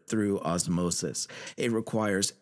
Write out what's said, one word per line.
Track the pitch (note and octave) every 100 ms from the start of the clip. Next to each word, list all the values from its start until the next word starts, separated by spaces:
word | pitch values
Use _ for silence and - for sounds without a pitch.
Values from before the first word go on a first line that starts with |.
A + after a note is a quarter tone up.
| -
through | A2 G#2 G2
osmosis. | D#2 E2+ F2 F2 F2 - D#2 - - - - -
It | A#2+
requires | A2 - A2 G#2+ G2 G2+ -